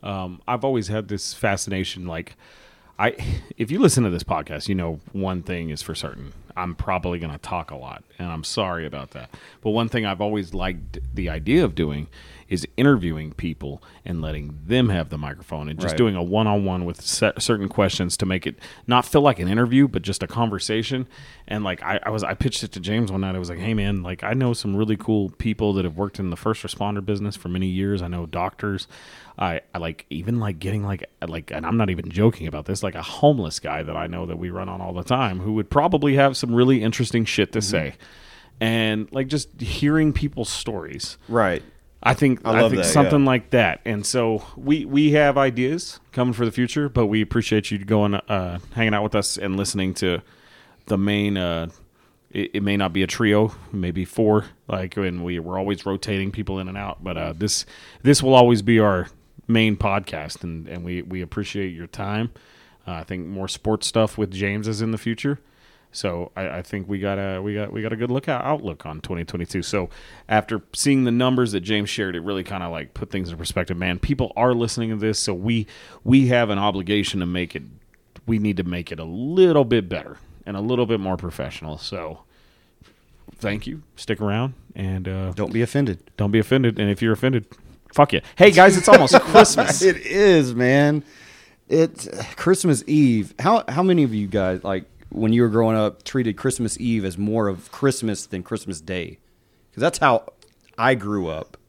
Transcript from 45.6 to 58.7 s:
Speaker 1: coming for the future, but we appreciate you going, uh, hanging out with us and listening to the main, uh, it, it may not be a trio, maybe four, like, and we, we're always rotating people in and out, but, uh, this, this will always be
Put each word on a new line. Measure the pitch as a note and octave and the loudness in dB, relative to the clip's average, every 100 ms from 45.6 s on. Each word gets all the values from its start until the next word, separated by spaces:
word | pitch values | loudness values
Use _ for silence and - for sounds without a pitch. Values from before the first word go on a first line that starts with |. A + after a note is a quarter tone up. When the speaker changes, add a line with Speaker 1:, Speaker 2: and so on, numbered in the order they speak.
| B2+ E3 - - _ | -2 -2 -8 -16 _
Speaker 1:
coming | - B2+ | -2 -2
for | A2+ | 0
the | A#2+ | -2
future, | G#2+ B2 - C#3+ | 0 -2 0 -2
but | B2+ A2 | 0 2
we | A2 | 2
appreciate | G#2+ A#2 A2 G#2+ G2+ | 0 0 2 0 0
you | G#2 | -6
going, | G2 A2 G#2 | 0 2 2
uh, | G2+ - G2+ F#2 F2 - | 0 -2 -4 -4 -8 -10
hanging | - A2+ | -2 0
out | G#2 | 2
with | G#2+ G#2 | 2 0
us | G2 - | -2 -4
and | G2+ F#2+ | -4 -2
listening | G2 G2+ F#2+ | -2 -2 -2
to | F2+ F#2+ E2+ - _ _ - _ _ - | 0 -2 -2 -6 _ _ -20 _ _ -4
the | G2+ | 0
main, | G2 G#2 G#2 G2+ | 2 0 0 0
uh, | F2+ E2 E2 - - _ _ _ _ | -2 -4 -6 -12 -20 _ _ _ _
it, | - G2+ | -6 -4
it | G2+ | -2
may | G2+ G2+ | 0 0
not | F#2+ | 0
be | E2+ | 0
a | F#2 | -2
trio, | - A2+ G#2 A2 - - | 2 4 4 4 -2 -10
maybe | G#2 F2+ E2+ | -6 -4 -4
four, | F2+ - A2 G#2+ G2+ - _ | -6 0 4 4 2 -14 _
like, | G#2 F#2 F#2 | -6 -6 -4
and | F#2+ F2+ | -4 -4
we, | F2 F2 | -6 -6
we're | E2 F#2 | -4 -4
always | G2 G2+ | -2 -2
rotating | - G2 - G2 G2 | -2 -4 -2 -2 -2
people | G2+ G#2 F#2+ | -6 -6 -6
in | F#2 | -6
and | G2 | -8
out, | G2+ - | -8 -8
but, | F#2 E2+ | -8 -6
uh, | D#2+ D#2+ | -6 -4
this, | G#2 - - - - - | -4 -4 -6 -16 -20 -2
this | C3 C#3 | 4 4
will | C3 | 6
always | C3 B2 A#2 | 8 8 6
be | G2 | 4